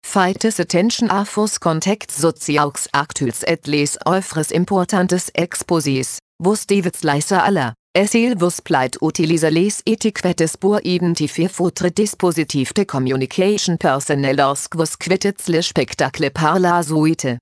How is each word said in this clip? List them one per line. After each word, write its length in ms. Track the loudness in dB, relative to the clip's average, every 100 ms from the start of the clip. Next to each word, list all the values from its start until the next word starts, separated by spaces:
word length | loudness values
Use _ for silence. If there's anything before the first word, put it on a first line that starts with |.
Faites 540 | -2 2 2 2 -2 0
attention 500 | 0 2 2 0 -2
à 160 | -2
vos 340 | -4 -2 -2 -2
contacts 500 | -2 0 -2 -4 -4
sociaux 640 | -2 -2 -2 -2 0 0 -2 -4
actuels 520 | -4 -4 -4 -4 -2 -2
et 140 | -2 0
les 300 | 0 0 -2
offres 480 | -2 -2 -2 -4 -2
importantes 760 | 0 0 0 0 0 2 0 -2
exposées. 840 | -4 -4 -4 -2 0 0 -2 -4 -10 _ _
Vous 140 | 0 0 2
devez 220 | 0 0 -2
laisser 320 | 0 0 2
aller. 380 | 2 2 2 -2 -6 _
Et 120 | 0 2
s'il 300 | 2 2 2
vous 260 | 0 -2
plaît, 280 | -2 0 0 0
utilisez 480 | -2 0 0 2 2
les 240 | 2 2 0
étiquettes 720 | -2 0 0 0 -2 0 -2 0
pour 220 | 0 0
identifier 640 | 0 0 0 0 -2 0 -2
votre 400 | 0 -2 0 -2
dispositif 840 | 0 -2 2 0 0 -2 -2 -2
de 120 | 0
communication 920 | -2 0 0 0 -2 0 2 2 0 0
personnel 600 | 0 0 0 0 2 2
lorsque 380 | 2 0 -6
vous 220 | -4 -4 -4
quittez 360 | -2 0 0 -4 -2
le 120 | 0
spectacle 680 | 0 -2 -2 0 -2 0 -4
par 280 | 2 2 4
la 240 | 4 2
suite. 540 | 2 2 2 2 -2 -6